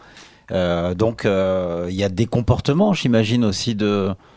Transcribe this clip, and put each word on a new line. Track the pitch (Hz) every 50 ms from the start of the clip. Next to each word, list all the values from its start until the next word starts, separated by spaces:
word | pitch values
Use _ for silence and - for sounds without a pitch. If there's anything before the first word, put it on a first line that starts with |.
| - - - - - - - _ _ -
Euh, | 90 92 90 87 87 85 87 90 90
donc, | 90 110 113 120 - -
euh, | 110 98 95 95 95 95 92 90 87 85 85 87 90
il | 92
y | 95 101
a |
des | 98 92 90 117
comportements, | - - 120 117 - 123 - - - 143 170 208 208 185
j'imagine | - - 131 117 110 110 104 120 123 117
aussi, | 104 95 - - 120 113
de, | 101 107 104 104 101 95 98 92 - _ - -